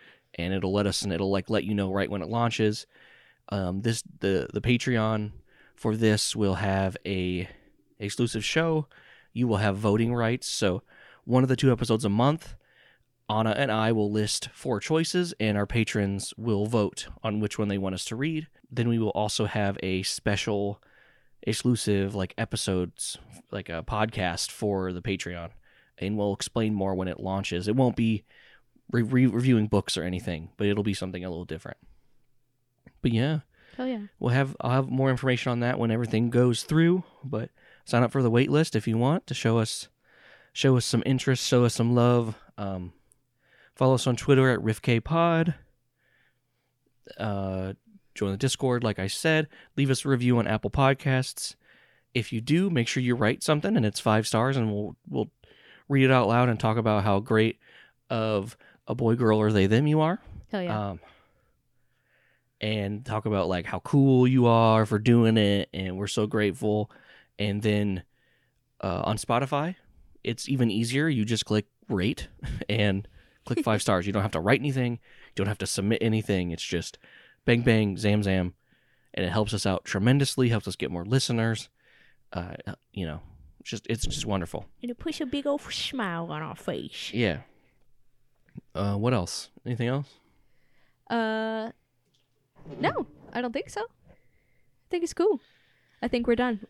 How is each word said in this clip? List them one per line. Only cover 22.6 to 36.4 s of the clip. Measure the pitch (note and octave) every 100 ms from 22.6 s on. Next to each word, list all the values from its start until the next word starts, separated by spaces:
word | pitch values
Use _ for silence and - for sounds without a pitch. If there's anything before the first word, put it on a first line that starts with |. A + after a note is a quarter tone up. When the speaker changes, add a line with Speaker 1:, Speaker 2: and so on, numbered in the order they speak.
| - F#2 F2 - - - - - _
Speaker 1:
like, | G#2 F#2+
a | E2+
podcast | - G#2+ A2 G#2+ F2+ E2+ -
for | - G#2 G2 F#2
the | F2+
Patreon, | E2+ F#2+ - F2 E2+ - _ _ _ -
and | F#2+ G#2
we'll | G2+
explain | G2 - A#2 A2
more | G#2 F#2+
when | F#2 F#2+
it | -
launches. | F#2+ G2 F#2+ F2 G2+
It | A#2+
won't | B2+ A2
be | A2+ G#2+ - - - - _ _ -
re-, | A#2+
re-, | A2 B2+ B2+
reviewing | G#2+ C3 A#2 G#2+
books | G2+ - -
or |
anything, | E2 F2+ - D#2+ E2+ -
but | G2+
it'll | G2+
be | G#2
something | F#2+ F#2+ F#2
a | F2+
little | E2+
different. | F2+ D#2+ - - - - _ _ _ _ _ _ _ _ _ _
But | -
yeah. | A2+ C3+ D#3 - _ _ -
Speaker 2:
Hell | B3+
yeah. | A#3 G#3 _
Speaker 1:
We'll | A#2+
have, | B2+ C3+ -
I'll | -
have | C3 C3+
more | C3 C3+
information | B2 C3 A#2+ C3
on | A#2+
that | A#2+ B2
when | A2+
everything | A2+ A2+ A2 A#2+
goes | A#2+